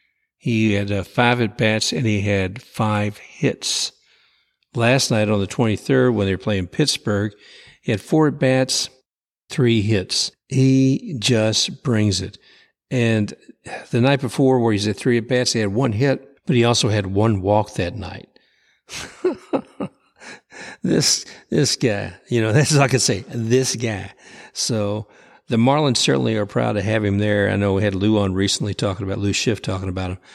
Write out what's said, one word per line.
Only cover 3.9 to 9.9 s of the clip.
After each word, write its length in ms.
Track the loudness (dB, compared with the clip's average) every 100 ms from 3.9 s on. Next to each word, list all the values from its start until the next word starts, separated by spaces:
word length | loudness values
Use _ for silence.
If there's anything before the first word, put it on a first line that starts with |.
| -10 _ _ _ _ _ _ _ 0
Last 340 | 2 2 2
night 180 | 0 2
on 120 | 0
the 80 | 0
twenty-third, 680 | 0 0 0 0 2 4
when 140 | 2 0
they 60 |
were 40 | -2
playing 300 | -2 -2 -2
Pittsburgh, 640 | -2 -2 -2 -2 -2 -2 -6 -20 -20 -20 _
he 80 | -4
had 100 | -4
four 280 | 0 2 2
at-bats, 600 | 2 2 2 0 -2 -6 _ _ _ _ _ -10
three 320 | 0 2 4
hits. 480 | 2